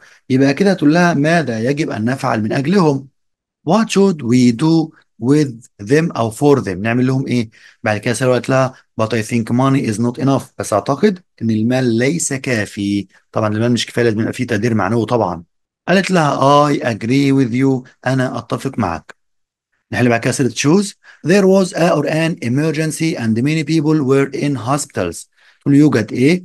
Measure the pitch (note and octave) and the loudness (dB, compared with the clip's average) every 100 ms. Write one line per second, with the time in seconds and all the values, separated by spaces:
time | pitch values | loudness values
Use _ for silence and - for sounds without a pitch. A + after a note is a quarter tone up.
0 | - _ - C3 C#3 C#3 G3+ F#3 C#3+ D#3+ | -14 _ -2 2 2 2 0 2 2 4
1 | F3 D#3 D3+ E3+ C3+ A2+ A#2 C#3+ D#3 A2+ | 2 2 0 0 0 -2 -2 -2 -4 -4
2 | A2 C3 C3 A#2 G#2+ C#3+ C#3 G3+ D#3+ C#3 | -4 -2 -2 -2 -2 -2 0 2 2 0
3 | - _ _ _ _ _ - G3+ A3 F#3+ | -4 _ _ _ _ _ 0 0 2 2
4 | G3 E3+ B2 B2+ B2 A2+ D#3 E3 D#3 - | 2 0 0 2 4 2 2 2 0 -6
5 | _ - A#2 D3 D3 A2+ - - G#2 C#3+ | _ -6 0 2 0 -4 -18 -12 0 0
6 | E3 - A#2 - D3 C#3 G2 F2+ G#2+ A#2 | 0 -2 -4 0 2 2 2 -4 -2 0
7 | B2+ C3 C3+ B2 A2+ _ - _ - G#2+ | 0 0 -2 -4 -4 _ -20 _ -4 -2
8 | - A#2 C3 B2 A#2+ C3+ C3 - _ - | -2 -2 0 0 0 0 0 -4 _ -6
9 | A2 A#2 G#2+ A#2+ A2+ A#2+ C3+ C3+ B2+ G#2 | -2 -2 -2 -2 -2 0 2 2 0 -2
10 | A#2+ B2 B2+ C3+ - - G2+ G#2 - C#3 | -4 -2 0 0 -2 -10 -4 -2 0 0
11 | G#3+ F#3 _ - A2+ A2 A2 B2+ B2+ A2+ | 0 -2 _ -8 -2 0 0 0 0 0
12 | B2+ E3+ - C3+ C3+ A#2+ G2 - G2+ G2+ | 0 -2 -4 -6 -4 -4 -4 -4 -2 -2
13 | G2 _ _ - G#2+ G#2+ A#2 A#2+ - - | -4 _ _ -4 -2 0 0 0 -2 0
14 | A#2+ G#2+ A2+ G#2+ B2+ G#2+ A2+ A2+ F#2 A#2 | 0 0 -2 -4 -4 -2 0 0 0 -2
15 | G#2+ B2 G2+ E2+ - _ _ _ - F#3+ | 0 0 -2 -4 -12 _ _ _ -2 0
16 | F3 F#3 D3+ - C3+ C#3+ D3 C#3+ B2+ G#2+ | 2 2 2 2 4 4 4 0 -4 -4
17 | A2 C3+ C#3 C3+ C3 A#2 C3+ C3 B2+ _ | -2 0 2 2 0 0 0 0 -4 _
18 | - C3 C3 A#2 - C3 C#3 C3+ G2+ D#2+ | -4 -2 -2 -6 -6 -6 -6 -4 -4 -4
19 | - - _ _ _ _ _ _ - G#2 | -10 -20 _ _ _ _ _ _ -10 -2
20 | B2 A#2 B2 A#2+ B2+ - C#3 F3+ G3+ - | 2 2 0 -2 -2 -2 2 2 0 -8
21 | _ - D3 G3 F#3+ F#3+ F#3 - E3+ D#3+ | _ -8 0 2 4 4 2 0 0 2
22 | D3 D#3 D#3+ E3 A#2 B2+ D#3+ D3+ D#3+ - | 0 -2 -2 -4 -4 -2 -2 -2 -4 -4
23 | D#3+ D#3 A#2 A2 C3 D#3+ D3+ D#3+ D3+ D#3 | -4 -2 -2 -2 0 -2 0 0 2 0
24 | C3 C3+ C#3 C3+ D3 C#3 A2+ C#3+ - - | 2 2 0 -2 -4 -4 -2 -4 -4 -6
25 | F2+ E2+ - _ _ _ - C#3+ D3+ B2+ | -6 -6 -14 _ _ _ 2 4 4 2
26 | G#2+ A2+ C3 F3+ | -2 0 2 2